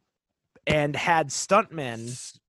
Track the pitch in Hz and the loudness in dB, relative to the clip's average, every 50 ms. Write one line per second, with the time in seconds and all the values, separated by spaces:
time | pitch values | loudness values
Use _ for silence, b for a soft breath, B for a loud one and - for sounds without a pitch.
0 | _ _ _ _ _ _ _ _ _ _ _ - _ - 151 151 147 147 147 - | _ _ _ _ _ _ _ _ _ _ _ -12 _ 0 2 2 2 0 -2 -2
1 | - 180 170 160 156 139 - - - - 190 208 220 - - 165 143 127 117 113 | 2 2 4 4 2 0 -2 -6 -2 2 4 4 4 2 -4 -8 -6 -6 -6 -8
2 | 113 120 123 120 - - - - _ | -8 -10 -10 -12 -12 -16 -18 -20 _